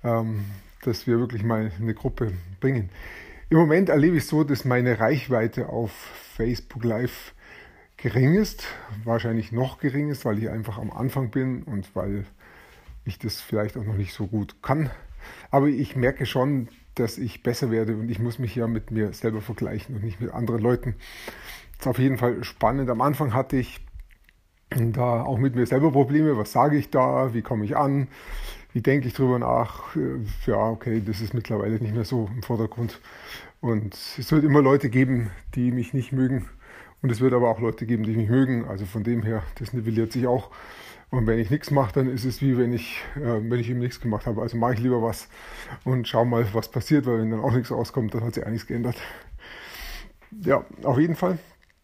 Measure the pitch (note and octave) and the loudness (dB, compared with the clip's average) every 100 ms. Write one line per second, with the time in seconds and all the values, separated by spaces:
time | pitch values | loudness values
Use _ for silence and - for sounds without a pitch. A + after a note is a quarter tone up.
0 | A#2+ A2+ A2+ A2 G2+ G2 - - - A2 | 2 2 0 -4 -6 -10 -18 -6 -4 -2
1 | - A#2 A#2+ A#2 A2+ A2 A2 F2+ A2+ G#2+ | 2 2 2 -2 0 0 0 -2 -4 -2
2 | C3+ - A2+ F#2 F2 F#2+ C3+ C3 F#2+ - | -4 -2 -4 -4 -10 -2 0 0 -4 -8
3 | - - - - - E3 E3 D#3+ G3 C#3+ | -16 -16 -18 -18 4 6 8 6 6 6
4 | D#3+ E3 - D3+ D3 C3 C3 B2 B2 A2 | 6 4 2 2 2 0 2 2 2 4
5 | A2 C#3+ B2 A#2+ A#2 B2+ A#2+ A2+ A2 - | 2 2 2 0 0 -2 -4 -4 -6 -8
6 | - - - - A#2 A#2+ - A#2+ A#2 A2 | -18 -18 -16 -4 -2 -2 -6 -2 0 0
7 | B2 - - - - - - - _ - | -2 -6 -18 -20 -20 -20 -20 -20 _ -6
8 | B2 A2 C3 F#3 G#3+ - - - - G#2+ | 0 4 6 6 2 -2 -12 -12 -12 -8
9 | A2+ A#2 A#2 A2+ G2+ A2+ C3 - C#3+ C3+ | 0 0 2 -2 -2 -2 -2 0 -2 0
10 | D3 C#3+ B2+ G#2 A2 A2+ G#2+ G2+ A2 G2 | -2 -2 0 0 -2 -4 -6 -8 -8 -4
11 | B2+ C#3 B2 C3+ C3 B2 - G2+ F#2+ G2 | -2 -2 -2 -2 -2 -4 -6 -6 -6 -6
12 | G2 G2+ G2 - - - - - - - | -4 -4 -8 -14 -20 -20 -20 -20 -20 -12
13 | - - A2 - - A2 G#2 - G#2 G2+ | -10 -8 -8 -8 -4 -2 -2 -4 -4 -4
14 | G2 - G2 G#2+ G2 - - C#3+ C#3+ - | -4 -6 -4 -4 -6 -8 -2 0 -2 -6
15 | - - - - - C#3 C#3+ C3+ C3 C3 | -16 -18 -18 -18 0 4 4 2 -2 2
16 | B2 C#3 C3 C3 C3+ C#3 A#2 - - - | 0 0 -2 0 2 0 -4 -12 -12 -4
17 | A#2 - B2+ - A#2+ A#2+ B2+ A2+ A2 A2 | -2 -2 -8 -2 -2 0 0 2 0 -2
18 | A#2 G#2+ A#2+ A2+ A#2+ B2+ A2+ A2+ - A2 | -4 -2 -2 -2 -4 -2 -2 -2 -2 -2
19 | G#2 - A2+ A2 G#2 G#2+ - A2 - A#2 | -2 0 -2 -2 -6 -6 -4 -4 -8 -6
20 | A2 F#2 A#2 - A#2 A#2 A2+ B2 B2+ - | -6 -6 -6 -4 -2 2 2 2 0 -8
21 | - - - - - - - - C3 B2 | -12 -16 -16 -16 -18 -18 -18 -6 -2 2
22 | C3 B2 A#2+ A#2+ A#2+ - A2+ C3+ B2+ A#2 | 2 4 2 0 -6 0 2 2 0 2
23 | C#3 C3+ D3 B2 C3 C3+ A#2 - - - | 2 2 2 2 2 0 -2 -8 -16 -16
24 | - - _ _ _ _ _ - A#2 A2+ | -18 -20 _ _ _ _ _ 0 0 2
25 | B2 A#2+ B2+ A#2+ C3+ A#2+ A#2+ C3+ D#3 C#3 | 2 2 0 2 2 2 2 4 6 6
26 | C3 D3 D#3 B2 G2+ B2 C#3+ D3 - C#3 | 4 4 4 2 0 4 4 4 2 2
27 | C3 C3 C3 A#2 A2 A2+ G#2 C#3+ C#3 C#3 | 4 4 2 -2 -2 -2 0 2 2 2
28 | C3+ - - - - - - A#2+ B2 C#3+ | -2 -8 -12 -10 -10 -14 -6 0 2 2
29 | B2+ - C3 B2 A#2+ A#2+ A#2 - - D#3 | 0 2 2 4 2 2 0 -6 -6 -4
30 | B2+ C3 G#2+ - - G#2+ G#2+ A2+ - A2 | -2 -4 -6 -4 0 2 2 0 -2 -2
31 | G#2 G#2 A2 A#2+ - A2 G#2 A2 A2+ A2+ | -2 -4 -4 -4 -4 -2 -2 -2 -2 -2
32 | G#2+ B2 G#2 A#2 - A#2 A2 - A#2 - | -2 -2 -2 -6 -4 -2 -2 -4 -6 -8
33 | - - - - - _ A#2+ A2 G#2+ - | -20 -20 -16 -16 -18 _ -2 -2 -4 -10
34 | - - B2 D#3 D3 C#3+ C3+ C#3 C3+ B2 | -14 -10 2 4 6 6 8 6 4 2
35 | C3 B2+ A2 - - - B2 B2 A#2 C#3 | 4 2 -2 -8 -8 -2 0 0 -2 -4
36 | A#2+ C3+ C3 C3 - - - - - _ | -2 0 2 0 -4 -14 -20 -20 -20 _
37 | C3+ A2 B2+ B2 A#2+ A2 A#2+ - A2 A#2 | -2 2 4 6 4 2 0 -2 -2 0
38 | G#2+ A2+ G#2+ B2 C3 A#2+ A#2 G2 G2+ A2+ | 2 0 4 4 4 2 -2 -6 -6 -4
39 | G#2+ A#2 G#2+ A2 - - A#2 B2+ A2+ A2 | 0 0 0 -2 -4 -10 -6 -4 -2 0
40 | A2+ B2+ B2 A#2+ - - - - - - | 0 0 2 0 -2 -18 -18 -18 -20 -20
41 | - B2 A2+ A2+ G#2+ D3 - C#3+ B2 C#3+ | -4 0 2 2 2 0 2 2 4 2
42 | C3 B2+ B2+ A2+ C#3 B2 A#2+ A#2+ - - | 0 0 -4 0 2 4 2 0 -4 -10
43 | - C#3+ C3+ A2 A2+ A#2+ A#2 B2 B2 - | -10 -4 -2 -2 0 -2 0 -2 -4 -4
44 | A#2+ G#2+ - A2 A#2 A#2 A#2 A2 B2+ B2 | -4 -2 -2 -2 -2 0 2 2 2 2
45 | A2+ G#2+ - - - - - - - C3 | 0 -4 -12 -20 -18 -16 -14 -8 -2 0
46 | A#2 A#2 A#2+ A#2 A#2 A2 - B2 - D3+ | 2 2 4 4 2 0 -2 -6 2 2
47 | B2+ A2+ A2 A2 A2 A#2+ A#2+ A#2+ A2+ - | 4 0 0 0 2 2 0 -4 -2 -2
48 | A2 A#2 A#2 - - A2 - A#2+ A#2+ - | -2 -2 -4 -4 -4 -6 -4 -4 -2 -4
49 | - - - - - - - - - - | -10 -16 -16 -18 -16 -18 -16 -14 -14 -14
50 | - _ - A3 F3 C#3 - - - B2+ | -16 _ -20 -6 0 0 0 -4 0 4
51 | E3 D#3+ F#3 F3 - _ _ _ | 2 2 0 0 -6 _ _ _